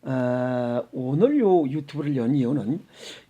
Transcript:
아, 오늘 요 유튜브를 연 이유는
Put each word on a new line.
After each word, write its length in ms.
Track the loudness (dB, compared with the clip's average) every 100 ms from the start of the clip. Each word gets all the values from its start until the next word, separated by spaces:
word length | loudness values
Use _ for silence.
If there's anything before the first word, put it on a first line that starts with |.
아, 840 | -4 -2 0 0 -2 -2 -2 -2 -4
오늘 480 | -6 -2 2 4 4
요 280 | 4 4 2
유튜브를 480 | -4 -8 -8 -4 -2
연 180 | 0 2
이유는 500 | 2 -2 -2 -6 -8 -20 -20 -20 _